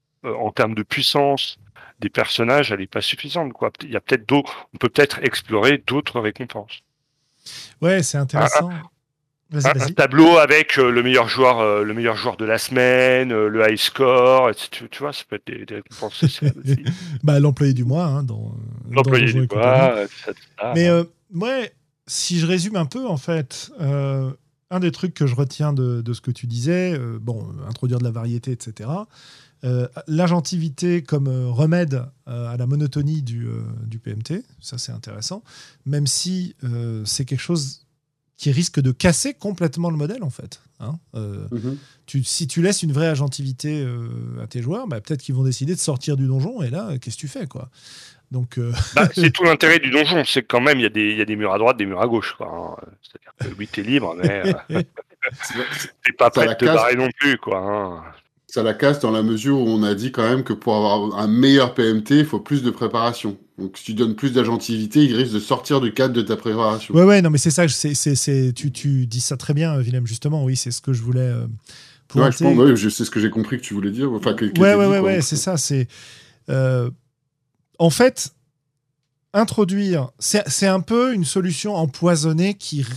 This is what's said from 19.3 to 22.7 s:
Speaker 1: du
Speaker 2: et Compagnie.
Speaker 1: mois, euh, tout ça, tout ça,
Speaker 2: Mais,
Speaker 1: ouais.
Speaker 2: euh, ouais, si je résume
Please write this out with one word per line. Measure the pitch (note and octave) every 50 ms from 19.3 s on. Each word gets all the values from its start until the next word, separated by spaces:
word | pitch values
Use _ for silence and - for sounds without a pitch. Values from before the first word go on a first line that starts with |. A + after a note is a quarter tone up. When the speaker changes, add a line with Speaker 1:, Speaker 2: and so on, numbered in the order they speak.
| A#2 C3
Speaker 1:
du | B2+
Speaker 2:
et | A#2+
Compagnie. | G2+ G#2 A#2 B2 B2+ C3
Speaker 1:
mois, | C3+ C3 A#2+
euh, | G#2+ G2+
tout | G2+ - - -
ça, | - G2
tout | - - - _
ça, | - G2+ A#2+ B2
Speaker 2:
Mais, | E3 F3 F3
Speaker 1:
ouais. | E3+ E3+
Speaker 2:
euh, | E3+ E3 _ _ _ _ G3
ouais, | E3 G3+ A#3+ C4+ C4 A3+ G3+ - _ _ _ _ _ _
si | - - - - - F3 E3+
je | D#3+
résume | E3 F#3 F#3 E3+ G#3+